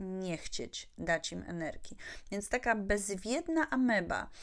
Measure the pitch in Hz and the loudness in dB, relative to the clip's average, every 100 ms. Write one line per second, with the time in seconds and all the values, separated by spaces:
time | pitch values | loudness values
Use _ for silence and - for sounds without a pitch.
0 | 190 190 185 160 - - 117 - - - | -6 -4 -2 -4 -4 -4 -4 -8 -12 -4
1 | 170 165 - 180 - 170 156 - - - | 0 2 0 -8 -6 -4 -4 -6 -8 -10
2 | - - - 202 202 247 247 226 196 208 | -10 -12 -6 -6 0 2 4 2 4 2
3 | 202 190 214 269 330 320 302 262 247 208 | 2 -4 0 0 2 2 4 4 6 6
4 | 165 - - - | 4 0 -4 -10